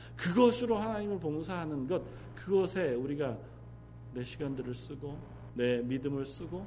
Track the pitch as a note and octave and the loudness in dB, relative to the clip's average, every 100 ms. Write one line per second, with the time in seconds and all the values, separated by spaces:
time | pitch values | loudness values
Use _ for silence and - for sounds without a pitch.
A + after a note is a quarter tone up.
0 | - - F3 F#3+ A#3+ A#3+ A#3+ G#3+ A3 G#3+ | -12 -4 2 8 8 8 4 2 2 -2
1 | G#3 G3 D#3+ D3+ D#3+ F3+ D#3 D3 B2+ F3 | -2 0 0 -2 -2 -2 -2 -2 0 0
2 | - - - - - G3 F#3 F#3 D#3+ A#2+ | -2 -10 -12 -10 2 4 4 2 2 2
3 | C3+ D3 C#3 A2 - - - - - - | 0 0 0 -2 -8 -14 -16 -16 -16 -14
4 | - B2 B2 - C#3+ C3 B2 A#2+ - C#3+ | -10 -6 -6 -4 -4 -4 -4 -6 -8 -8
5 | C#3+ D3 - - - B2 B2 A#2+ B2 C3 | -8 -8 -10 -14 -8 2 4 4 2 0
6 | C#3 C#3 C3 - - F3 | 0 0 -2 -6 -6 -6